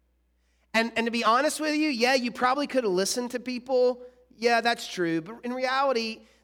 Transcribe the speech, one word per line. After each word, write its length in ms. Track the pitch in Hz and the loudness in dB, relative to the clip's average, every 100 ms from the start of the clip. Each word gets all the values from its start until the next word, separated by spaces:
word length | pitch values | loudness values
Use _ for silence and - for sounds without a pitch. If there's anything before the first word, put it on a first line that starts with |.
| _ _ _ _ _ _ _ | _ _ _ _ _ _ _
And, 180 | 220 226 226 | 0 0 0
and 100 | 233 | -2
to 60 | |
be 120 | 233 | 0
honest 360 | 220 240 294 294 | 2 4 2 0
with 160 | 302 302 | -2 0
you, 140 | 311 | 0
yeah, 240 | 247 240 | 2 2
you 180 | 269 240 | 2 0
probably 360 | - 254 269 285 | 0 0 0 0
could 160 | 262 | 0
have 100 | 226 | 0
listened 380 | 180 190 247 247 | 0 0 -2 -4
to 80 | 247 | -6
people. 640 | 247 247 247 254 247 247 - - _ - | -8 -10 -2 2 2 0 -8 -20 _ -2
Yeah, 240 | 233 233 | 2 2
that's 260 | 233 233 - | 2 -2 -4
true. 340 | - 170 165 | -2 0 0
But 180 | 160 233 | -4 -10
in 100 | 240 | -8
reality, 680 | 247 254 262 277 240 226 220 - _ | -4 -2 0 2 0 -2 -8 -16 _